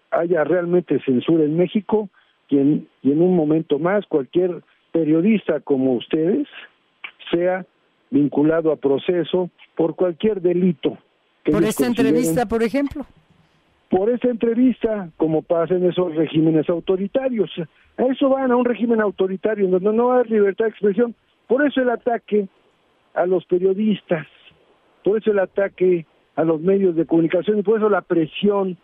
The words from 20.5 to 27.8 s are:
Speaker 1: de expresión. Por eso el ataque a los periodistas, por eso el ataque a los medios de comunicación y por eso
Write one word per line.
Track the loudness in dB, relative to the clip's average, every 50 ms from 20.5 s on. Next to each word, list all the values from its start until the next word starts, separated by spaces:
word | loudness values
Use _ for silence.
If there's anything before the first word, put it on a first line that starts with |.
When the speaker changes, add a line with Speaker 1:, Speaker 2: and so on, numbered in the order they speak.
| 0 0 -2
Speaker 1:
de | -4
expresión. | -2 -2 -2 0 2 0 0 -2 -4 _ _ _ _ _ _
Por | -2 0 2 2
eso | 0 0 0
el | 0 0
ataque | -2 -2 -2 -4 -4 -4 -4 -2 -2 -2 -2 -2 _ _ _ _ _ _ _ _ _ _ _ _ -4
a | -2 -2
los | 0 0 -2 -2
periodistas, | -2 -2 0 0 0 0 0 0 -2 -2 -2 -4 -4 -4 -4 -6 -10 _ _ _ -20 _ _ _ _ _ _ _ _ _ _ -2
por | -2 -2
eso | 0 0 0
el | 0 0
ataque | 0 -2 -2 -2 -2 -2 -2 0 0 2 2 0 -2 _ _ _ _ _ _
a | -2 0
los | 0 0 0
medios | 0 0 2 2 2 0 0
de | 0 -2
comunicación | 0 2 2 2 2 0 -2 0 0 -2 0
y | 0
por | 0 0
eso | 2